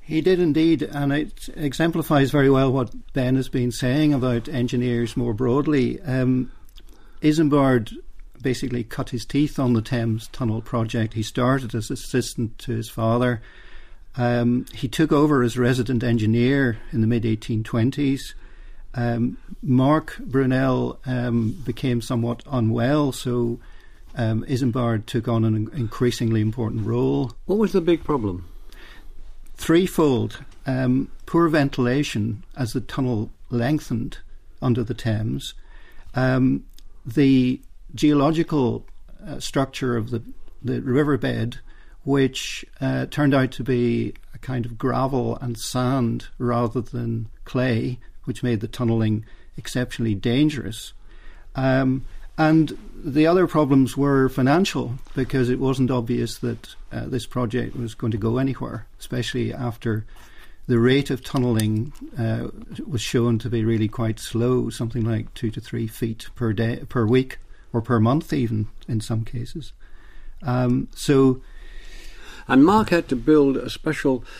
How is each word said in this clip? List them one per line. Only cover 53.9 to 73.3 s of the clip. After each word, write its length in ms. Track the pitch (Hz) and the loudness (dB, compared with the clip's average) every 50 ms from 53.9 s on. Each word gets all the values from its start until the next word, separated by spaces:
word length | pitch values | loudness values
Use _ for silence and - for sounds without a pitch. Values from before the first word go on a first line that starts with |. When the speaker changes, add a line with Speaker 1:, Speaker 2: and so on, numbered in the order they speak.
| - 135 | 2 0
Speaker 1:
were 320 | 139 143 143 135 131 131 | 2 4 4 4 4 2
financial, 640 | 131 - 127 131 143 170 196 - - 147 123 123 120 135 - - - | 2 2 2 4 4 4 4 2 0 -2 -4 -4 -6 -8 -10 -6 -4
because 340 | 143 131 113 - 135 127 120 | -4 -2 0 2 2 2 2
it 100 | 123 - | 2 2
wasn't 320 | 135 135 135 127 131 123 | 2 0 2 2 2 2
obvious 460 | 135 123 120 117 123 120 120 117 - - | 2 0 0 0 0 -2 -2 -4 -4 -4
that, 360 | - 120 113 110 - - - - - - | -4 -4 -4 -6 -10 -14 -16 -16 -14 -10
uh, 140 | - 117 117 - | -8 -8 -6 -4
this 180 | 143 123 - | -4 -4 -4
project 500 | - - 123 123 110 117 123 117 - - | -4 -2 -2 -2 0 0 -2 -2 -4 -4
was 200 | 131 120 113 - | -6 -8 -8 -6
going 160 | - - 113 | -4 -2 -2
to 60 | 110 107 | 0 0
go 200 | 104 113 117 127 | 0 0 0 2
anywhere, 480 | 135 135 127 - - - - 107 107 - - - | 0 0 -2 -4 -6 -8 -8 -10 -12 -14 -16 -16
especially 540 | - - - 123 117 - - 127 - 107 - | -12 -6 -4 -4 -4 -2 -2 -2 -2 -2 -4
after 520 | - 127 120 107 - - 117 107 107 107 - - - - - - - - - - - - - | -4 -4 -6 -6 -4 -2 -2 -2 -2 -4 -6 -12 -16 -18 -18 -18 -18 -18 -18 -16 -10 -2 0
the 120 | 123 117 | 4 4
rate 300 | 117 127 131 139 139 - | 6 6 6 4 2 0
of 120 | 139 123 | -2 -6
tunnelling, 680 | - - - 139 123 123 117 110 107 107 107 107 117 147 - - - - - 160 | -4 -4 -2 0 2 2 2 2 2 2 0 0 -2 -4 -6 -12 -14 -10 -6 -4
uh, 320 | 113 113 113 117 123 - - 104 110 - - - - - | -2 -2 -2 -2 -4 -8 -10 -12 -14 -12 -12 -10 -8 -6
was 140 | 156 117 | -4 -4
shown 360 | - - - 131 117 120 117 107 | -2 0 0 2 4 4 2 2
to 100 | - 113 | 0 -2
be 160 | 117 113 110 | -2 0 2
really 220 | 113 113 110 110 107 | 2 2 2 2 0
quite 320 | 110 - 117 113 110 - | 0 -2 -2 -2 -2 -4
slow, 500 | - - - 113 117 123 127 123 120 117 | -6 -4 -2 0 2 2 2 2 0 -2
something 340 | 117 - 123 113 110 123 110 | -4 -4 -4 -4 -2 -2 -2
like 300 | 113 113 110 110 - - | 0 0 -2 -4 -6 -8
two 180 | - - 110 | -6 -6 -4
to 80 | 107 - | -4 -6
three 280 | - - - 117 113 110 | -8 -6 -6 -4 -4 -6
feet 420 | - - - 113 110 - - - - | -4 -4 -4 -4 -4 -6 -10 -12 -6
per 180 | - 120 113 107 | -2 -2 0 0
day, 300 | 98 113 113 120 131 - - | 0 0 0 -2 -4 -6 -4
per 180 | - 131 113 | -2 0 2
week, 340 | 104 123 127 131 131 - - - - - - - - - | 4 4 4 4 2 -4 -12 -14 -16 -18 -20 -10 -6 -4
or 80 | 120 | -2
per 180 | 110 - 123 113 | 0 2 4 4
month 320 | 107 117 131 156 170 - | 4 4 4 2 0 0
even, 360 | - 147 123 113 - 107 107 107 - - - - | 0 0 0 0 0 -2 -2 -4 -6 -10 -8 -4
in 140 | 117 110 | -4 -4
some 240 | - - 120 110 110 | -2 -2 -2 -4 -4
cases. 480 | - - 120 117 - - 170 147 - - - - - - - - - - - - - - - - | -4 -6 -6 -8 -8 -8 -10 -10 -12 -14 -16 -18 -16 -16 -16 -16 -16 -16 -14 -12 -12 -12 -8 -4
Um, 440 | - 123 123 127 123 123 131 135 - - | -2 0 2 2 2 2 2 0 -4 -8
so 460 | - - - 143 135 135 131 127 - - - - - - - - - - - - - - - - - - - - - - - | -4 2 4 6 8 8 6 4 2 -2 -12 -16 -16 -16 -14 -12 -12 -12 -12 -14 -14 -14 -14 -14 -14 -14 -16 -16 -12 -4 4
Speaker 2:
And 140 | 127 131 139 | 6 8 8
Mark 240 | 175 202 214 214 - | 8 8 6 4 4
had 180 | 175 170 165 - | 4 2 2 0
to 80 | 135 | -2
build 400 | 120 113 143 | 0 4 6